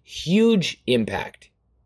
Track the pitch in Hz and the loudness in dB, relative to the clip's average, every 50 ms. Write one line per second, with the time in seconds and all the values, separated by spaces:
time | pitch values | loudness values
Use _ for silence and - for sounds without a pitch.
0 | _ - - - - 151 180 214 226 233 226 196 156 - - _ - - 123 117 | _ -18 -14 -10 -4 0 2 4 4 4 4 2 0 -2 -8 _ -4 -2 -2 0
1 | 110 98 98 - - - - - - _ _ _ _ _ _ _ _ | 0 -2 -4 -8 -8 -10 -12 -20 -20 _ _ _ _ _ _ _ _